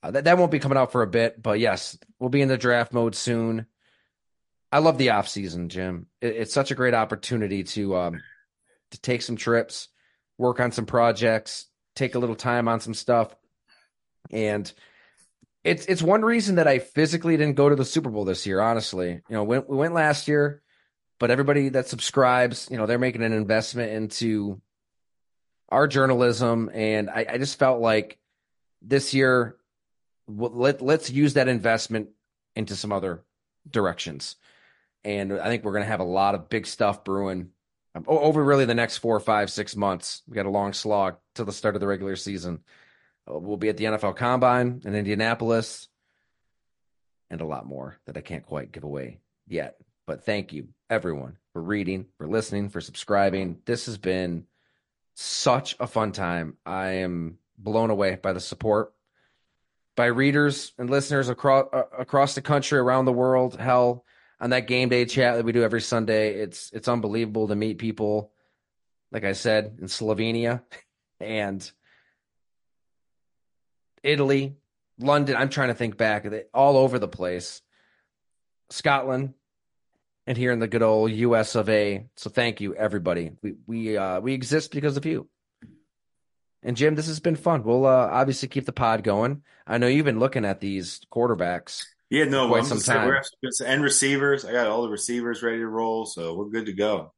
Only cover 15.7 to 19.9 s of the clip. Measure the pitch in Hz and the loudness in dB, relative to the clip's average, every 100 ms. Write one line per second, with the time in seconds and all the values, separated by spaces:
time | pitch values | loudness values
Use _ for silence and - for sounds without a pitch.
15.7 | 170 - 175 165 208 220 233 202 180 151 | -2 0 0 4 4 4 2 2 4 4
16.7 | 131 - - 156 165 165 160 151 135 143 | 4 0 0 2 2 0 2 2 4 4
17.7 | 143 127 160 151 107 95 92 101 95 110 | 4 2 -2 -2 -4 -2 -4 -2 2 2
18.7 | 113 107 92 90 87 _ 113 104 127 131 | 0 -2 -4 -4 -6 _ -4 0 -2 0
19.7 | 135 156 | -2 0